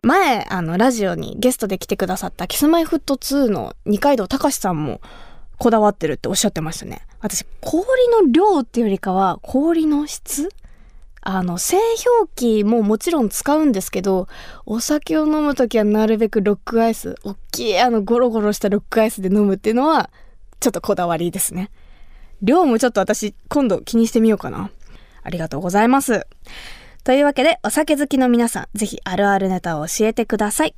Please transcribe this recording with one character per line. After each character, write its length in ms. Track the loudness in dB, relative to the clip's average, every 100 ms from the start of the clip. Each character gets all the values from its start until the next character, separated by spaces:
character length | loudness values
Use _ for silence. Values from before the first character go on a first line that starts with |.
前、 420 | 4 4 4 0 -2
あ 120 | -4
の、 160 | -2 2
ラ 140 | 2
ジ 160 | 2 -2
オ 80 | -2
に 220 | -8 -2
ゲ 140 | 0
ス 40 | 0
ト 100 | -4
で 100 | -6
来 80 | -4
て 100 | -4
く 100 | -2
だ 120 | -4
さ 100 | -6
っ 40 |
た 160 | -8 -8
キ 100 | 0
ス 100 | 2
マ 140 | 2
イ 40 | 2
フ 120 | -2
ッ 20 |
ト 160 | -2 -4
ツ 220 | -2 0
ー 120 | 0
の 240 | 0 -6 -10 -2
二 140 | 0
階 180 | 2 2
堂 100 | 0
た 100 | 0
か 120 | 0
し 60 | 0
さ 140 | -2
ん 120 | -2
も 160 | -4 -8 -12 -20 -20 -18 -18 -8
こ 120 | 0
だ 100 | 2
わ 120 | 2
っ 20 |
て 120 | 0 -6
る 60 |
っ 40 | -4
て 100 | -4
お 60 |
っ 20 | -2
し 80 |
ゃ 60 | -2
っ 20 |
て 80 | -2
ま 140 | -8
し 60 | -10
た 60 | -14
ね。 160 | -16 -18 -10
私、 240 | -8 -6 -10 -12
氷 480 | -4 -4 0 2 4
の 120 | 4 4
量 280 | 4 4 2
っ 60 | 0
て 160 | -2
い 20 |
う 20 | 0
よ 40 |
り 80 | -2
か 140 | 0
は、 260 | 0 0 -2
氷 440 | -2 0 2 2 2
の 220 | 0 -2
質？ 420 | -10 -10 -6 -6 -8 -20 -20 -20 -20 -20 -12
あ 220 | -6 -4
の、 140 | -2 -4
製 200 | 0 2
氷 520 | 2 0 2 2 2 0
機 280 | 2 2
も 180 | 2 2
も 160 | 2 0
ち 140 | 0
ろ 100 | 0
ん 80 | 0
使 260 | -2 0 2
う 100 | 2
ん 80 |
で 80 | 0
す 100 | -2
け 100 | -4
ど、 260 | 0 0 -2 -12 -18 -18 -8
お 140 | -6
酒 380 | -2 -2 0 0
を 80 | 2
飲 180 | 2
む 120 | 0 0
と 120 | 2
き 100 | 2
は 60 |
な 240 | 2 2 2
る 100 | 2
べ 120 | 2
く 120 | 2
ロ 120 | 0
ッ 60 | -2
ク 180 | -2 0
ア 60 | 0
イ 80 | 0
ス、 200 | -8 -10
お 80 | -12
っ 60 | -12 -12
き 200 | -6 0
い 80 | 2
あ 100 | 4
の 120 | 2
ゴ 160 | 0 2
ロ 100 | 2
ゴ 100 | 2
ロ 140 | 0
し 60 | 0
た 100 | 0
ロ 100 | -2
ッ 40 | -2
ク 120 | 0
ア 40 | 0
イ 60 |
ス 100 | 0
で 60 | 0
飲 180 | 2 2
む 100 | 2
っ 20 |
て 120 | 0
い 40 |
う 20 | 0
の 120 | 2
は、 220 | 2 0 -10 -20 -20 -20 -4
ち 60 | -2
ょ 20 |
っ 20 |
と 80 | -2
こ 160 | -2 -2
だ 120 | 0
わ 100 | -2
り 120 | -2
で 100 | -4
す 140 | -6
ね。 180 | -6 -8 -12 -20 -20 -20 -20 -20 -4
量 240 | 2 4 4
も 140 | 2
ち 60 | 2
ょ 40 |
っ 20 |
と 80 | 0
私、 340 | 0 -2 -4 -8 -4
今 180 | 0 2
度 140 | 0
気 160 | 0 0
に 100 | 2
し 60 |
て 80 | 4
み 80 | 2
よ 80 | 2
う 20 |
か 100 | -2
な。 220 | -10 -10 -12 -20 -20 -20 -16
あ 60 | -10
り 100 | -8
が 100 | -6
と 80 | -4
う 20 |
ご 120 | -2
ざ 120 | 2
い 60 | 4
ま 120 | 4
す。 240 | 2 -2 -2 -16 -20 -18 -18 -18 -20 -8
と 80 | 2
い 80 | 4
う 60 | 4
わ 80 |
け 100 | 4
で、 160 | 2 2
お 60 | 0
酒 280 | -2 0 0
好 100 | 0
き 100 | 2
の 120 | 2
皆 180 | 2 2
さ 220 | -2 -10
ん、 40 | -6
ぜ 80 | -6
ひ 160 | -6
あ 100 | -6 0
る 100 | 2
あ 100 | 2
る 120 | 0
ネ 100 | -2
タ 180 | -4 -6
を 80 | -6
教 180 | 0 0
え 80 |
て 120 | 0 -2
く 120 | -2
だ 140 | -2
さ 140 | 0
い。 100 | -2